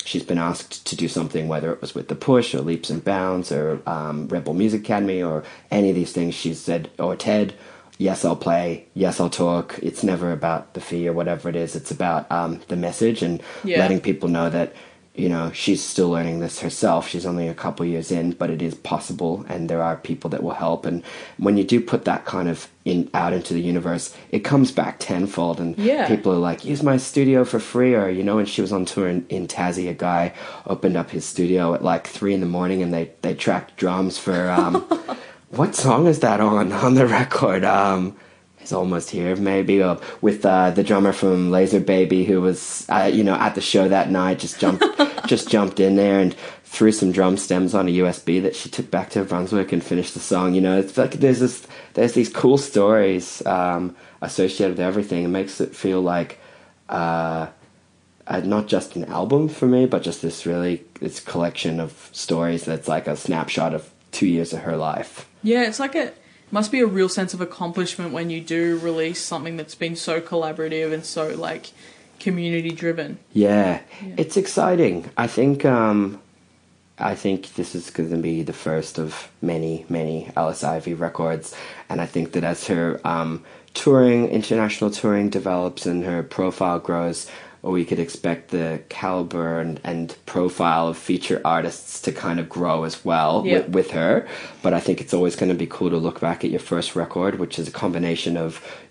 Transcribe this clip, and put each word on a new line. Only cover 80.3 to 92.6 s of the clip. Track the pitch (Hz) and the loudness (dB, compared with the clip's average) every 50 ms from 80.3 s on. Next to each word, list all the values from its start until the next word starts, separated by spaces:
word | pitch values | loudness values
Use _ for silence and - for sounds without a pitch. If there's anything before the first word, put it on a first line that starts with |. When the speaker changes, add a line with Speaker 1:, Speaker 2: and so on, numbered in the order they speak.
| - | -4
Speaker 1:
Alice | 80 80 80 80 - 82 | -2 -2 -2 -2 -4 -4
Ivy | - 82 80 - 87 85 | -4 -4 -4 -4 -6 -6
records, | 78 85 85 - - 85 82 80 78 80 - - - - - - - - - | -4 -6 -6 -4 -4 -2 -2 -4 -4 -6 -12 -14 -16 -16 -16 -16 -18 -12 -8
and | 92 87 | -6 -6
I | 85 | -6
think | 82 - 87 85 - - | -4 -4 -4 -4 -4 -4
that | 87 82 | -4 -2
as | 85 85 - - - | -2 -4 -4 -4 -2
her, | 98 85 85 82 78 - - | -2 0 0 -2 -4 -4 -4
um, | 82 82 82 82 80 80 80 - - - - - _ - | -4 -2 -2 -2 -4 -6 -8 -10 -16 -20 -20 -20 _ -12
touring, | - - 147 135 131 127 123 120 120 120 - | 0 4 6 6 8 8 6 6 4 4 2
international | - 110 107 - 113 113 110 104 - - 110 104 | 2 0 0 0 0 0 2 0 0 -2 -2 -2
touring | 104 - - 110 101 101 101 101 | -2 0 0 2 2 2 2 0
develops | 101 98 90 95 90 90 90 90 90 - - | 0 -2 -2 0 0 0 -2 -4 -4 -4 -4
and | 90 87 90 90 | -2 -2 -2 -2
her | 95 90 85 80 | -2 -2 -4 -4
profile | - - - 92 92 87 - 95 90 87 85 | -4 -4 -2 -2 -2 0 0 0 0 0 -2
grows, | - - 87 85 85 85 85 - - - - - - - - - - | -2 -2 -2 -2 -2 -2 -4 -6 -8 -12 -16 -18 -20 -20 -20 -10 -6
we | 95 92 87 85 | -2 0 0 0
could | - 87 85 | 0 0 -2
expect | 85 82 - - - 87 85 85 - - | -2 -4 -6 -6 -4 -4 -4 -4 -4 -4
the | - 87 82 82 80 78 - - | -4 -2 -2 -2 -4 -6 -8 -12
caliber | - - - 92 92 90 87 85 92 85 82 82 82 82 | -12 -8 -4 -4 -2 -2 -4 -4 -4 -4 -2 -2 -2 -2
and, | 82 82 78 73 - | -4 -4 -6 -8 -8
and | 85 85 82 82 82 - - _ | -8 -6 -6 -6 -8 -10 -14 _
profile | - - 92 90 90 - - 87 85 80 82 82 85 | -6 -2 -2 0 0 0 0 0 2 2 2 2 0
of | 80 - | -2 -4
feature | - - 90 85 - - 92 - - | -4 -2 -2 -2 0 -2 -2 0 0
artists | 78 82 82 85 85 - - - - - - - | 0 0 0 0 -2 -6 -10 -12 -14 -14 -8 -6
to | 82 | -6
kind | 78 - - 85 85 85 | -6 -4 -4 -4 -4 -4
of | 80 80 | -4 -6
grow | - 87 | -6 -4